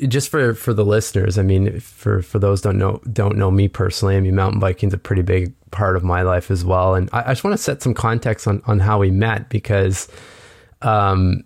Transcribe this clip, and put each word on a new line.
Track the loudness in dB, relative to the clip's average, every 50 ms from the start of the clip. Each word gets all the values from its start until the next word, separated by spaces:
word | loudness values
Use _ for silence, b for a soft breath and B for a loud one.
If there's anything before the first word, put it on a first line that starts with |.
| -2
just | -2 0 -2 -2 -2
for, | 0 0 2 0 0
for | -2 -2 -2 0
the | 0 2
listeners, | 2 2 0 0 0 -2 0 0 0 0
I | 2
mean, | 2 2 2 2 2 0 -2 -6
for, | -12 -14 -12 -6 -2 -2 0 -2
for | -2 -2 -2 0
those | 2 2 2 0
don't | 0 0 0
know, | 0 0 0 -2 -4 -8 -6
don't | -4 -2 0 0 0
know | 0 2 2
me | 4 4 2
personally, | 2 0 -2 -4 -4 -2 -2 0 0 2
I | 2
mean, | 2 2 2
mountain | 2 0 0 0 0
biking | 0 -2 -2 0 -2
is | -2 -2
a |
pretty | -4 -4 -2 -2 0 0
big | 0 0 0 -2 -4 -8 _ _ -10
part | -4 -2 0 0 0
of | 0 0
my | 0 0 0
life | 0 0 0 0 0 -2
as | -2 -2 0
well. | 0 2 2 2 2 2
And | 0 0 -2
I, | -4 -4 -2
I | -2
just | -2 -2 -2
wanna | -2 -2
set | -2 -4 -4 -4 -2
some | -2 -4 -2
context | 0 0 -2 -2 0 -2 -2 -4 -2 -2
on, | -2 -2 -2 -2
on | 0 0 2
how | 2 2 2
we | 2 2 2
met, | 2 2 2 0 -2 -4 -6 -6
because, | -6 -4 -2 0 0 2 2 0 -2 -4 -6 -12 B B B B B B B B B B B B B B -2
um, | 0 2 2 2 2 2 2 2 2 0 -2 -6